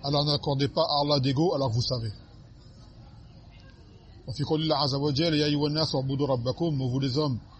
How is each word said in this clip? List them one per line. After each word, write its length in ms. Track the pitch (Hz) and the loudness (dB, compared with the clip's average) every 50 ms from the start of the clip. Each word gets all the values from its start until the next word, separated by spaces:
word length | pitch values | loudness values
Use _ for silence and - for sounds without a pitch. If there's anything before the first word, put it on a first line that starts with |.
| - | -4
Alors 200 | 139 143 143 143 | -2 0 0 2
n'accordez 440 | 151 147 143 - 156 143 135 143 135 | 2 0 0 0 -2 0 0 0 0
pas 140 | - 170 160 | 2 2 2
à 180 | 170 147 143 147 | 2 2 2 2
Allah 180 | 147 147 143 | 2 2 2
d'égaux 340 | 127 135 139 131 160 185 165 | 2 2 2 2 2 2 2
alors 160 | 139 135 127 | 0 0 0
que 40 | 110 | 0
vous 80 | 120 120 | 0 -2
savez. 300 | - 127 117 113 110 98 - - - - - - - - - - - - - - - - - - - - - - - - - - - - - - - - - - - - - - - - - - - | -2 -4 -4 -6 -8 -10 -12 -16 -20 -20 -20 -20 -20 -20 -20 -20 -20 -20 -20 -20 -20 -20 -20 -20 -20 -20 -20 -20 -20 -20 -20 -20 -20 -20 -20 -20 -20 -20 -20 -20 -20 -20 -20 -20 -20 -20 -18 -14 -12
وفي 160 | 113 - 143 | -8 -6 -2
قول 180 | - 160 156 160 | 0 0 0 2
الله 140 | 156 151 | 2 2
عز 180 | 135 151 139 131 | 2 2 2 0
وجل، 400 | 139 143 151 139 127 165 170 156 | 0 0 0 2 2 2 2 4
يا 120 | 147 147 | 2 2
أيها 200 | 151 147 143 147 | 2 2 2 2
الناس 280 | 147 147 156 160 - - | 0 0 0 0 0 0
اعبدوا 320 | 139 131 135 139 131 147 | -2 -2 -2 0 0 0
ربكم، 640 | 139 135 120 117 127 123 - 170 170 151 135 135 127 | 0 0 0 0 -2 -2 -2 -2 -2 0 0 -2 -2
vous 100 | 123 135 | 0 0
les 160 | 131 139 120 | 0 0 0
hommes, 220 | 147 156 147 127 104 - - - - | 0 0 0 -2 -4 -6 -10 -18 -20